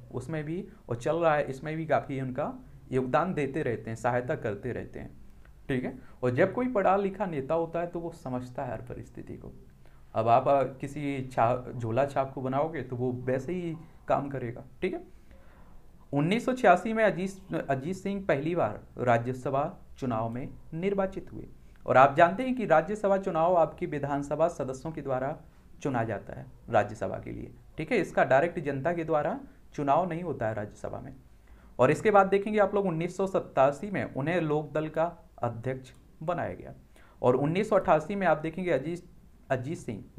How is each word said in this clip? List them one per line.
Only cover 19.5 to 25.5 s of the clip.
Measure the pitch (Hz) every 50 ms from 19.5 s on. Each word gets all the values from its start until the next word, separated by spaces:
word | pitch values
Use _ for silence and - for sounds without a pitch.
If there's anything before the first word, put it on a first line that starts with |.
| 135 135 151 175 190 - - - -
चुनाव | - 135 127 117 110 113 117
में | 117 123 143 - - - - - 156
निर्वाचित | 160 175 202 196 196 190 190 190 180 - - -
हुए। | 113 120 - - - - - - - -
और | - 120
आप | 127 135 143 135
जानते | 151 170 170 190 196 262
हैं | 262 254
कि | 254 208
राज्यसभा | 160 160 156 160 180 214 208 - 196 196
चुनाव | 190 190 190 170 160 160 175 185
आपकी | 170 160 156 - - 185
विधानसभा | 170 147 147 139 139 143 143 143 - 151 147 160
सदस्यों | 175 170 - 139 123 131 131 - 160 160
के | 156
द्वारा | 139 135 127 127 135 139 151 - - -